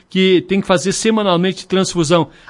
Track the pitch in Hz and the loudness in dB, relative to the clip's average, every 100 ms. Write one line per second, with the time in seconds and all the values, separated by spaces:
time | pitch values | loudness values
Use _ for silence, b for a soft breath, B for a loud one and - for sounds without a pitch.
0 | _ 185 190 175 180 196 196 180 196 - | _ 0 2 2 2 -2 0 0 0 -2
1 | 220 220 202 170 185 185 - 185 185 175 | 0 0 0 0 0 -4 -4 -2 0 -2
2 | 147 170 151 B | 0 0 0 B